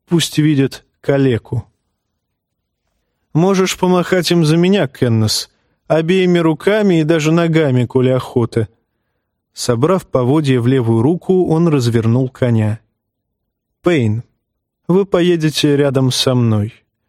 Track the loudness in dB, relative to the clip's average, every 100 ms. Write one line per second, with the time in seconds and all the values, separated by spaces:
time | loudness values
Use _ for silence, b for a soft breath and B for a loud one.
0 | -4 -2 -2 -2 0 0 -2 -6 _ _
1 | -2 0 0 -2 -4 -10 -10 _ _ _
2 | _ _ _ _ _ _ _ _ _ _
3 | _ _ _ 0 2 2 -2 -2 0 0
4 | 0 -2 0 0 2 2 2 0 -2 -2
5 | 0 0 0 -4 -8 _ _ _ -4 -2
6 | 0 0 2 2 0 0 0 0 2 2
7 | 2 0 0 0 2 0 2 0 0 0
8 | 0 0 -2 -4 -2 -2 -6 _ _ _
9 | _ _ _ _ _ -8 -4 0 0 -2
10 | -2 -2 0 0 0 0 0 0 0 0
11 | 0 -2 0 0 0 0 0 0 0 0
12 | 0 0 -2 -2 -2 0 -2 -6 _ _
13 | _ _ _ _ _ _ _ _ -2 0
14 | 0 -4 -8 _ _ _ _ _ -2 -2
15 | 0 0 2 0 -2 -2 0 0 0 0
16 | -2 -2 -2 0 0 0 -4 -10 _ _